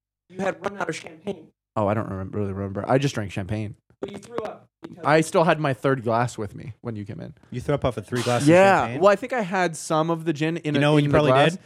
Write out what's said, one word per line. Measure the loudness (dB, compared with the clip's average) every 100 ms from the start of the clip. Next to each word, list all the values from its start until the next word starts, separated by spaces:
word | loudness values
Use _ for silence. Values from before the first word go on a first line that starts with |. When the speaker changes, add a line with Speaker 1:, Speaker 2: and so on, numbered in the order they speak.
| _ _ _
Speaker 1:
you | -6
had | -6 -4
run | -4 -2
out | -4
of | -6
champagne. | -12 -10 -10 -10 -14 _ _ 0
Speaker 2:
Oh, | 0
I |
don't | 0 -2
remember, | -8 -6 -6
really | -4
remember. | -4 -6 -6 2
I | 2
just | 2
drank | -4 -6
champagne. | -8 -6 -6 -6 -12 _ _
Speaker 1:
But | -14
you | -14
threw | -12 -10
up | -10 -12 _ _
because | -20 -6
Speaker 2:
I | 2 2
still | 2 2
had | 2 2
my | -2
third | -2 -2 0
glass | 0 0 -2 -6
with | -12 -12
me | -16 -14
when | -12 -10
you |
came | -12 -14
in. | -14 -18 _
Speaker 3:
You | -8
threw | -2
up | 0
off | 0 -4
of | -6
three | -2
glasses | 0 4 6
Speaker 2:
Yeah. | 8 8
Speaker 3:
of | 6 2
champagne? | 4
Speaker 2:
Well, | 4
I | 4
think | -2
I | -4
had | -2 -2 -2 -4
some | -2 0 0
of | -2
the | -4
gin | -2 -4 -2
in | -2
Speaker 3:
You | 2
Speaker 2:
a, |
Speaker 3:
know | 4
what | 4
Speaker 2:
in |
Speaker 3:
you | 4
Speaker 2:
the |
Speaker 3:
probably | 4 4
Speaker 2:
glass. | 4 4
Speaker 3:
did? | 0